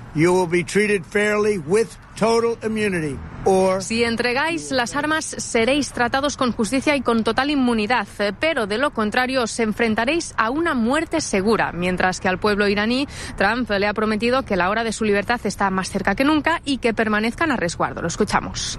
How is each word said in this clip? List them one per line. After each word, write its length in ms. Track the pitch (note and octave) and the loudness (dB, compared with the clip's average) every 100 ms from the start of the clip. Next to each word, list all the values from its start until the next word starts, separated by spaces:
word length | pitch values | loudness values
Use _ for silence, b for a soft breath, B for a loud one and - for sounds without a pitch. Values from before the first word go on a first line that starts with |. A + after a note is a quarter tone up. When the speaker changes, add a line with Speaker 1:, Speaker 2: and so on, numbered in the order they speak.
| - | -8
Speaker 1:
You 180 | D3+ E3+ | 2 4
will 160 | F#3 F3 | 4 2
be 160 | F3 | 0
treated 400 | D3+ G3 G#3 G3+ | 0 0 2 0
fairly 540 | D3+ G3+ G#3 G#3 G#3+ G#3 | 0 0 2 2 2 0
with 300 | C#3+ G#3 A3+ - - - | 2 2 0 -6 -14 0
total 400 | G#3+ A#3 A#3 A3+ | 2 4 2 -2
immunity, 540 | A3 A3 G#3 F3+ D3+ B2+ - - | -4 0 0 0 -2 -6 -10 -2
or 380 | G3+ F#3+ F#3+ F#3+ | 2 4 4 2
Speaker 2:
Si 200 | F#3 A3+ | -2 0
entregáis 680 | A#3 A3+ B3 B3 D#4 E4+ D4 | 0 0 0 0 0 -2 -2
las 260 | C4 A#3 C#4 | -2 0 0
armas, 300 | D4+ D#4 - | 0 -2 -2
seréis 680 | - - A#3 A3+ D4 B3 | -8 -2 0 2 2 0
tratados 460 | - A#3+ C4+ C#4+ - | -2 0 0 -2 0
con 140 | B3+ | -2
justicia 440 | G#3+ G3+ C4+ D4+ C#4+ | 0 0 0 2 2
y 60 | |
con 200 | B3 A3+ | 2 2
total 280 | A3 A3 C#4 | 2 0 0
inmunidad, 560 | D4 B3 A3+ G#3 B3 G3+ - | 2 2 2 2 0 -2 -4
eh, 140 | G#3 G3+ | -4 0
pero 280 | D#4 D4 G#3 | -2 0 -2
de 120 | G#3+ | 0
lo 140 | C#4+ | -2
contrario 500 | - G#3+ B3 B3+ C4 | 0 -2 0 0 0
os 180 | A3+ - | -2 -2
enfrentaréis 720 | A3 G#3 A#3 G#3+ A#3 E4 - - | -2 0 0 0 0 -2 -2 -2
a 100 | A3 | -2
una 240 | C#4+ E4+ | 0 0
muerte 480 | C4+ A3+ D4 D#4+ D#4+ | 0 2 0 0 -2
segura, 520 | - G3+ G3 G3+ D3 | 0 0 2 2 0
mientras 480 | E3 F3+ F3+ F#3 F3+ | -2 -2 0 0 0
que 80 | G3 | -2
al 100 | F#3 | 0
pueblo 280 | G#3 G3+ G3+ | 0 2 2
iraní, 400 | G3+ G#3+ B3+ C#4+ B B - | 2 0 0 -2 B B 0
Trump 320 | G3 A#3 A3+ | 0 2 -2
le 140 | G3+ G#3 | 0 0
ha 60 | |
prometido 520 | G#3 G#3+ G#3+ A#3 B3+ | 0 -2 0 0 0
que 120 | - F#3+ | 0 0
la 140 | F3+ | 0
hora 140 | A3 | 0
de 80 | A3+ | -2
su 120 | G3+ | -2
libertad 360 | A3 G3+ G3 A#3+ | 0 0 0 -2
está 240 | G#3 - G3 | -2 -2 0
más 220 | F#3+ F3 | 0 -2
cerca 240 | G3 F#3 | -2 -2
que 100 | G3 | 2
nunca 380 | C4+ D#4 D#4 E4 | 2 2 2 -2
y 140 | - C4 | -2 -2
que 160 | A#3 | 0
permanezcan 560 | A3 A3 G#3 A3 A#3 E4 | 0 0 0 0 -2 -2
a 60 | B3+ | 0
resguardo. 440 | E3+ - D3+ - | -2 -2 -4 -2
Lo 80 | E3 | -4
escuchamos. 680 | - G#3+ - G2 G2 - | -2 0 0 -2 -8 -8